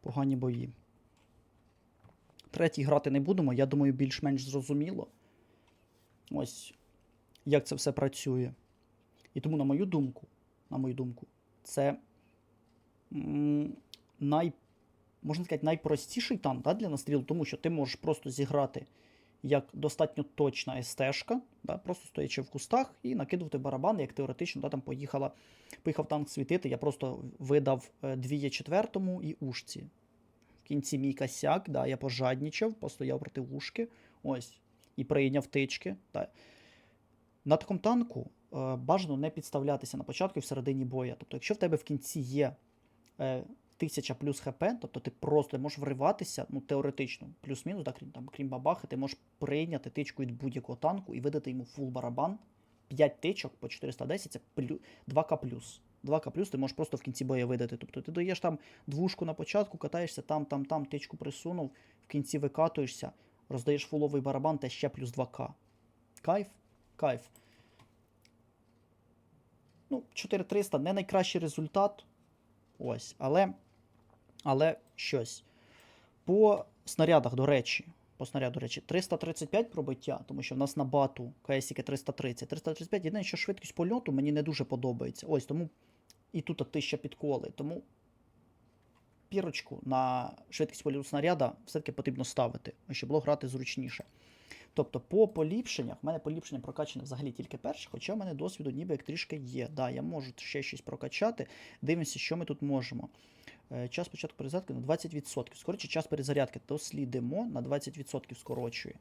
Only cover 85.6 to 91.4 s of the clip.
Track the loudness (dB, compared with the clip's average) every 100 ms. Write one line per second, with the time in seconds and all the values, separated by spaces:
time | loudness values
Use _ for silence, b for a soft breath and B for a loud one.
85.6 | -2 _ b b b _ _ -4 -2 -4
86.6 | -2 -2 -2 -4 -4 -4 0 0 -2 -6
87.6 | -6 -6 -10 _ _ _ _ _ _ _
88.6 | _ _ _ _ _ _ _ -2 -2 -4
89.6 | -8 -10 0 2 4 2 -2 -10 -14 -2
90.6 | -2 0 -2 -2 -2 0 2 4